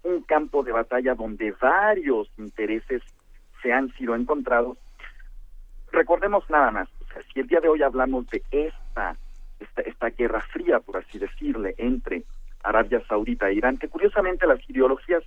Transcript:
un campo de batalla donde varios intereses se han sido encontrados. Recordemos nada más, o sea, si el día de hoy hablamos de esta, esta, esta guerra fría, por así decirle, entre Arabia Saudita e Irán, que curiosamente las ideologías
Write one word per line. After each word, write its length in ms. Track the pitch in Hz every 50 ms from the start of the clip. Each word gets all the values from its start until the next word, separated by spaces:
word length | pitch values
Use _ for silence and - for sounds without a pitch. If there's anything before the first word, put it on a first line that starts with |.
un 180 | - 175 180 165
campo 400 | - - 156 151 156 135 - 143
de 100 | 131 123
batalla 420 | 113 113 113 - 123 123 127 131 123
donde 380 | 113 110 110 107 - 113 107
varios 760 | 101 - 131 131 165 190 202 214 214 190 160 139 123 110 104 - -
intereses 640 | - 107 107 - - 107 104 110 113 - - 131 120 - - - _ _ _ - - - _ - -
se 100 | - 123
han 180 | 120 131 139 127 -
sido 200 | - 131 117 117
encontrados. 640 | 120 123 123 151 147 127 - 123 117 120 127 127 - - - - - - - - - - - - - - - - - - - - - - -
Recordemos 560 | - 170 160 - 170 175 196 202 202 196 - -
nada 200 | 156 147 139 120
más, 180 | 107 101 90 - - -
o 120 | - -
sea, 100 | - - - -
si 80 | - 135
el 60 | 127
día 140 | 127 165 165
de 80 | 160 165
hoy 140 | 156 151
hablamos 440 | 143 139 123 131 131 131 131 127 123 -
de 140 | - 104 - -
esta, 680 | 131 143 151 160 - - - - - 113 101 87 80 - - - - - - - - -
esta, 220 | - - - -
esta 280 | - - - - 120 117
guerra 300 | - - 123 113 113 110 - -
fría, 280 | - - - - - -
por 160 | - - 95 95
así 200 | - - - 101
decirle, 560 | 98 95 - - 294 143 - 117 101 95 - -
entre 460 | - 247 262 240 - - - - - - - - - - - -
Arabia 400 | - 101 107 110 113 107 123 117 - -
Saudita 400 | 113 104 107 123 120 120 104 98
e 60 | 98
Irán, 240 | 107 120 127 131 131
que 100 | - -
curiosamente 580 | - 349 196 202 - 208 196 185 180 175 180
las 120 | 160 131 123 - -
ideologías 540 | 131 131 131 127 135 - - - 175 170 -